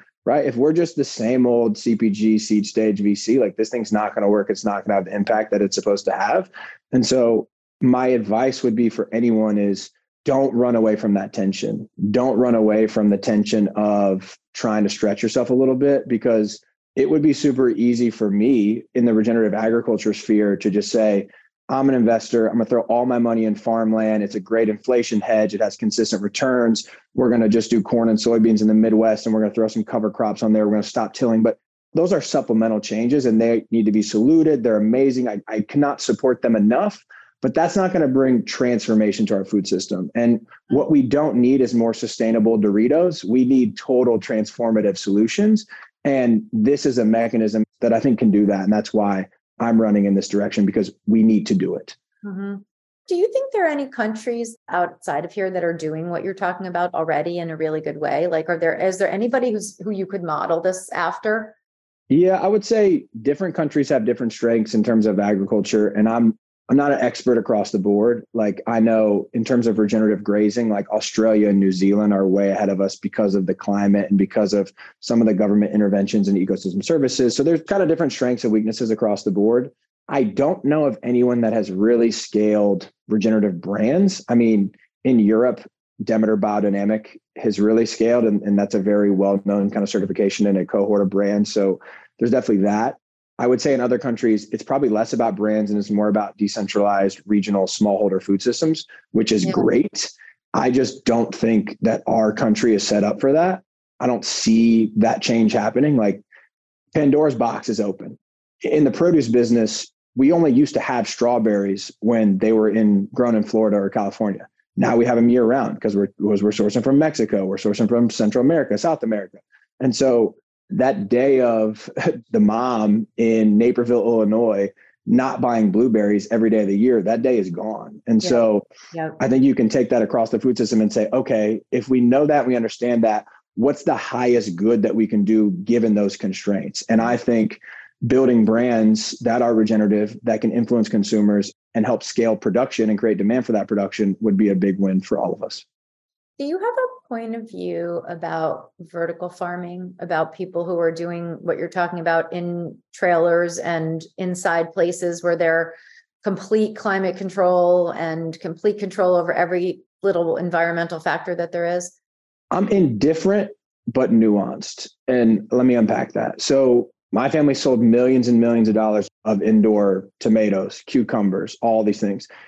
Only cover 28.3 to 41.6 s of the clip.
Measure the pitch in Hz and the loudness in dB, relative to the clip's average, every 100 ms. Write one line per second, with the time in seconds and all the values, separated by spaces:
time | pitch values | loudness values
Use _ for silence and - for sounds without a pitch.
28.3 | 117 113 107 107 110 113 107 113 107 117 | 2 4 2 4 4 4 4 2 0 -2
29.3 | 110 107 110 110 113 107 120 107 - 110 | -2 0 0 -2 -2 -4 -4 -4 -2 -4
30.3 | 107 113 107 104 107 104 - 107 - 123 | -2 2 2 2 0 -2 -4 -6 -2 0
31.3 | 113 113 - _ _ _ 151 175 175 - | 2 2 0 _ _ _ -2 2 0 0
32.3 | 147 117 110 113 107 - 107 120 147 127 | -4 0 0 0 -2 -4 -4 0 0 2
33.3 | 110 113 113 - 113 107 107 101 107 123 | 2 2 2 0 0 2 0 0 2 4
34.3 | 160 156 143 117 107 107 123 135 127 123 | 4 4 2 2 2 2 2 2 0 -4
35.3 | 101 - 110 104 143 143 - - 110 131 | -6 -6 -6 -4 0 -2 -2 -4 -2 0
36.3 | 120 120 110 104 127 208 - _ - - | 0 0 2 4 2 0 -4 _ -20 -20
37.3 | _ 135 - 170 190 185 185 143 131 131 | _ -4 0 0 0 0 0 0 2 2
38.3 | 120 - - 123 117 - 110 104 98 104 | 2 -2 -4 -2 -2 0 2 2 0 -2
39.3 | 98 95 104 95 92 - 92 95 117 117 | -2 -2 -2 -2 -4 -4 -6 -6 0 2
40.3 | 113 - - _ 131 - 151 127 143 151 | 0 -2 -20 _ -2 2 2 2 0 0
41.3 | 120 123 135 | 2 2 4